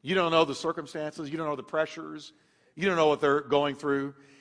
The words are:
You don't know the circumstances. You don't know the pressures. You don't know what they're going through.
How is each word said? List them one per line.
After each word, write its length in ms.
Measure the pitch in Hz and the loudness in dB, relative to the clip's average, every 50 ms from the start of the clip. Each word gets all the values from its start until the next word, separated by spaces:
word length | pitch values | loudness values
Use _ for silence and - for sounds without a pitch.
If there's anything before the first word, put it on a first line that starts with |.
You 140 | _ 135 185 | _ -2 0
don't 160 | 190 175 165 | 0 2 4
know 140 | 165 165 165 | 4 4 4
the 100 | 143 135 | 4 0
circumstances. 720 | - - 165 170 170 151 139 - 160 151 151 151 - 160 139 | -4 -4 -4 -4 -4 -8 -10 -8 -8 -8 -8 -8 -10 -10 -8
You 80 | 151 | -8
don't 100 | 160 165 | -6 -4
know 80 | 151 143 | -4 -4
the 80 | 131 123 | -6 -8
pressures. 680 | - - 156 160 156 - 165 160 156 156 151 147 - _ _ _ _ _ _ _ _ _ | -4 -2 -2 -2 -2 -4 -14 -14 -12 -14 -14 -16 -18 _ _ _ _ _ _ _ _ _
You 120 | 151 175 | -2 -2
don't 80 | 196 180 | 0 2
know 120 | 165 156 | 4 4
what 120 | 151 147 143 | 4 4 4
they're 220 | 151 143 143 147 | 4 2 2 2
going 340 | 143 131 147 143 147 143 135 | 2 2 2 2 2 0 -2
through. 400 | 135 - 147 139 139 139 143 139 _ - _ - _ | -4 -2 -2 0 0 -2 -6 -10 _ -20 _ -20 _